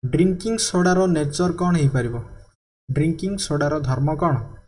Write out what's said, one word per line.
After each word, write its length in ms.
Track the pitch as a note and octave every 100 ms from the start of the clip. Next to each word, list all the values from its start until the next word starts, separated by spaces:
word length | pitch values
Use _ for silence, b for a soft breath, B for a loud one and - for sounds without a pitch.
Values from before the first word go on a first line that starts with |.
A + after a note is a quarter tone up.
| B2+
ଡ୍ରିଙ୍କିଂ 520 | C#3+ F#3 F3+ A3 A3+
ସୋଡ଼ାର 480 | - F3+ F3+ F3+ F#3+
nature 460 | D#3+ C#3+ - F3+
କ'ଣ 240 | E3+ F3 E3+
ହେଇପାରିବ? 460 | C#3 C3 A#2+ A#2 A2 - - _ _ _ -
ଡ୍ରିଙ୍କିଂ 460 | C3+ D#3+ D#3+ F#3+ G3
ସୋଡ଼ାର 440 | - D3 C#3+ D3+
ଧର୍ମ 340 | C3 C3 C#3+
କ'ଣ? 220 | D3+ E3+ B2+ G#2+ -